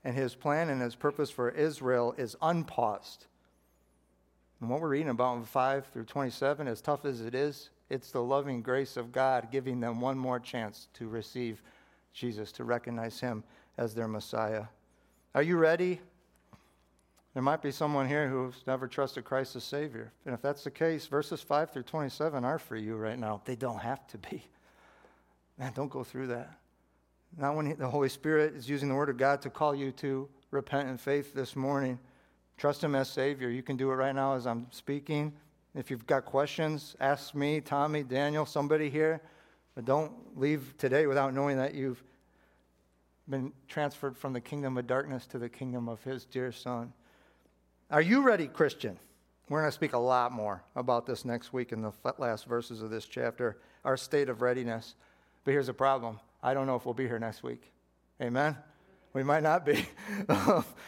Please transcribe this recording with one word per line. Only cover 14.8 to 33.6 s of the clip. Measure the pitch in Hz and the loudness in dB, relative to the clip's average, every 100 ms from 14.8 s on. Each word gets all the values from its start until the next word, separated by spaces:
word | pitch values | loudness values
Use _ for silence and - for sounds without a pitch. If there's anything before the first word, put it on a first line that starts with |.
| _ _ _ _ _ | _ _ _ _ _
Are | 135 | 0
you | 160 175 | 2 6
ready? | 160 170 180 175 - _ _ _ _ - _ _ _ _ _ _ _ | 6 6 2 -2 -8 _ _ _ _ -20 _ _ _ _ _ _ _
There | 135 | 0
might | 135 160 | 2 2
be | 143 | -2
someone | 135 151 143 131 | 0 0 2 2
here | 147 139 | 0 0
who's | 131 127 - - | 0 -4 -6 -4
never | 131 127 | -2 -2
trusted | - 135 - | -2 -2 -4
Christ | - 135 131 127 | -2 -2 -2 -8
as | |
Savior. | - 143 151 113 113 - 143 | -8 -6 -6 -8 -14 -14 -8
And | |
if | 120 | -4
that's | 139 143 | -4 -4
the | 143 | -8
case, | - 165 160 - | 0 0 0 -2
verses | 143 147 156 | -2 -2 -6
five | - 147 160 | 0 0 2
through | 131 | -4
twenty-seven | 120 156 139 - 160 143 | -6 -4 -4 -2 -2 0
are | 123 160 | 0 -2
for | - 110 | -4 -8
you | 107 110 | -6 -4
right | 110 123 | -4 -4
now. | 110 104 - | -4 -4 -6
They | 120 | -4
don't | 127 107 | -4 -4
have | 117 135 - | -6 -6 -8
to | 107 | -16
be. | - 120 - _ _ _ - - - _ _ _ _ - | -12 -12 -12 _ _ _ -20 -20 -20 _ _ _ _ -12
Man, | 127 | -8
don't | 113 143 | -4 -4
go | 135 | -6
through | 120 127 131 | -8 -8 -6
that. | 120 - - _ _ _ _ _ _ _ 170 | -6 -8 -16 _ _ _ _ _ _ _ -4
Not | 143 151 | -2 0
when | 147 160 | 0 -2
the | 131 | -2
Holy | 143 135 | 2 2
Spirit | - 156 156 156 | 0 2 4 4
is | 151 120 | 0 -4
using | 143 143 | -2 2
the | |
Word | 135 147 | 2 0
of | 123 | 4
God | 135 139 | 4 4
to | 139 | 0
call | - 151 | 0 2
you | 139 135 | 2 -2
to | 131 143 135 135 - _ | -4 -4 -2 -4 -14 _
repent | 139 135 139 135 | -4 0 -2 -2
and | 123 | -4
faith | - 143 139 | 0 0 0
this | 135 127 139 | -4 -4 -2
morning. | 135 139 131 123 - _ _ _ _ - | 0 2 0 -4 -10 _ _ _ _ -2
Trust | 147 147 | 0 2
him | 156 | 2
as | 139 131 | 2 0
Savior. | - 135 135 123 | 0 0 0 -2
You | 123 | -4